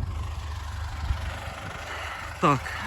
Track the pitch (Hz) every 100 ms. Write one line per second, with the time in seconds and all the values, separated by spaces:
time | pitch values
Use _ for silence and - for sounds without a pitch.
0 | - - - - - - - - - -
1 | - - - - - - - - - -
2 | - - - - 165 143 - -